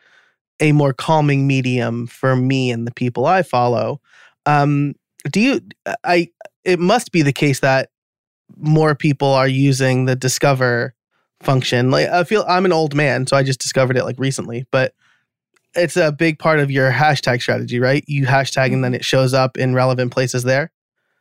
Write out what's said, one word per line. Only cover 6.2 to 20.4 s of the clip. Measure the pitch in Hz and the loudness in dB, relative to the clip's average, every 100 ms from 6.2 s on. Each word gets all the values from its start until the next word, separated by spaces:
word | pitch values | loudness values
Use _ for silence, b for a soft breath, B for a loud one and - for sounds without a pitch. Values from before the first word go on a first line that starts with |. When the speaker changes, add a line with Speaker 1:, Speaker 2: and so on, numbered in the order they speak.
| 170 _ - _ | 0 _ -20 _
Speaker 1:
it | 185 180 | -2 0
must | 180 240 - | 2 0 0
be | 175 | 0
the | 143 | 0
case | 131 147 131 | 0 -2 0
that | 139 135 - _ _ _ _ _ _ - | 0 0 -2 _ _ _ _ _ _ -8
more | 151 156 156 147 | 0 2 2 2
people | 160 139 143 | 0 0 2
are | 135 135 | 2 2
using | 131 143 131 131 127 131 | 2 2 2 2 2 0
the | 127 | -2
discover | 131 - 147 131 127 120 127 - _ _ _ _ | -2 0 2 2 0 0 -4 -10 _ _ _ _
function. | - 131 - 127 127 | 0 0 2 0 2
Like, | 147 - | 2 0
I | 175 | 0
feel, | 175 214 - | 0 -2 0
I'm | 180 190 | 0 2
an | |
old | 160 156 143 | 0 0 0
man, | 147 123 131 | 0 0 0
so | 139 | 0
I | |
just | 135 131 | 0 -4
discovered | - - 131 127 | -4 -2 0 0
it, | |
like, | 85 127 | -4 -4
recently, | 135 131 - 117 127 | -6 -6 -8 -10 -4
but | 131 127 - _ _ _ _ _ _ _ - | -2 -2 -6 _ _ _ _ _ _ _ -4
it's | 175 180 | -2 0
a | 160 | 0
big | 143 165 156 | 0 -2 0
part | 160 156 | 0 0
of | 139 | 0
your | 135 135 | 2 2
hashtag | 123 151 139 - 123 | 2 2 2 0 -2
strategy, | - 117 120 120 | -2 -4 -4 -2
right? | 127 143 151 | 0 0 -2
You | 143 131 | -4 0
hashtag | 135 131 - 131 | 0 0 -2 -2
and | 131 | 0
then | 127 | -2
Speaker 2:
Mm-hmm. | 123 | -4
Speaker 1:
it | - | -2
shows | 135 131 131 | 0 2 0
up | 131 - | -2 -2
in | 131 127 | -2 2
relevant | 127 127 123 | 0 0 -2
places | 131 127 127 | -2 -2 -2